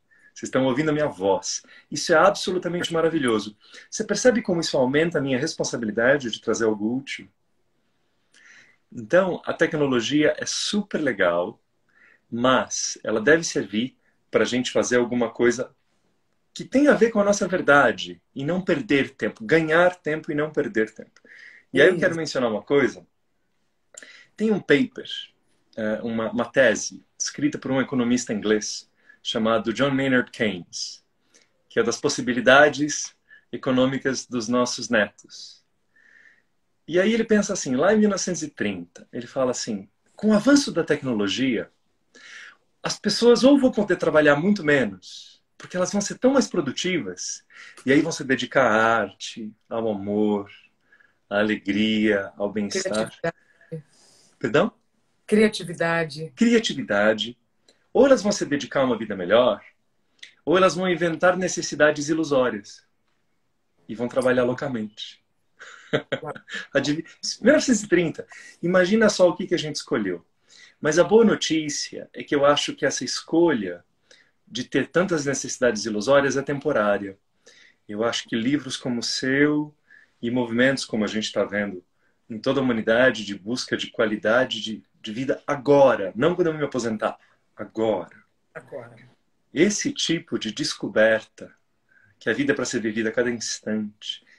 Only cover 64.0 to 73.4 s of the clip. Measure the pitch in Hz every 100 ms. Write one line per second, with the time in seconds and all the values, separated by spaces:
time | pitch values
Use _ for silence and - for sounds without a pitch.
64 | 120 131 127 127 123 123 143 120 107 -
65 | - - _ _ _ - - - - -
66 | - - 147 - - - - 185 147 156
67 | - - - - 220 302 - 214 - 175
68 | 165 - - - - - 170 185 180 220
69 | 208 - 180 170 180 160 147 147 - 131
70 | 98 85 _ _ _ - - - 147 156
71 | 165 220 214 147 - 160 151 - - -
72 | - - - 143 143 143 - - 135 -
73 | 123 - - 160